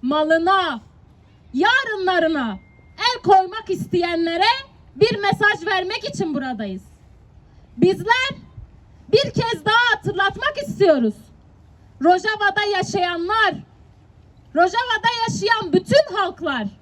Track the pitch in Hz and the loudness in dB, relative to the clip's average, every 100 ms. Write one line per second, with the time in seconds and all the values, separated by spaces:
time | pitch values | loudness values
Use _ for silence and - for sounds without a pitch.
0 | 247 302 311 320 339 392 349 247 - _ | 0 0 2 2 4 2 0 -6 -12 _
1 | - _ _ _ _ 247 392 523 523 415 | -20 _ _ _ _ -2 2 2 0 -4
2 | 370 359 320 311 233 190 - _ - - | 0 0 0 -2 -4 -8 -16 _ -20 -6
3 | 453 494 339 381 370 415 - 349 262 359 | -4 -2 4 4 4 -6 -6 -6 -2 -2
4 | 349 330 330 330 415 539 554 - - 262 | 0 -2 -2 0 0 0 -4 -20 -20 0
5 | 440 440 403 392 415 415 339 381 370 440 | 2 2 0 2 2 0 -2 -2 -2 -6
6 | 427 - 359 285 262 233 208 190 - - | -8 -6 -4 -4 -6 -8 -8 -10 -14 -20
7 | - - - - _ - - - 349 381 | -20 -20 -20 -20 _ -20 -20 2 2 2
8 | 381 480 523 - - - - - - - | 0 0 0 -6 -16 -20 -20 -20 -20 -20
9 | - - - - 453 453 427 453 480 427 | 0 2 2 -2 -2 -2 0 2 2 0
10 | - 381 392 392 539 571 571 - 392 294 | -2 -2 -2 -2 -6 -6 -10 2 4 4
11 | 226 - - - _ _ - - - - | 2 -4 -18 -20 _ _ -20 -20 -20 -2
12 | 285 359 392 427 415 403 415 392 - 392 | 2 2 2 -2 -2 0 -2 -2 -2 -2
13 | 359 349 339 440 415 - - _ - - | -2 -2 -2 0 0 -2 -14 _ -20 -20
14 | _ _ - _ - 294 359 415 494 440 | _ _ -20 _ -8 0 2 2 -2 -2
15 | 453 480 453 - 392 453 370 349 370 539 | -2 -2 -4 -2 0 0 2 0 4 4
16 | 622 370 370 - 320 262 202 - | 4 0 -4 -4 -6 -4 -6 -10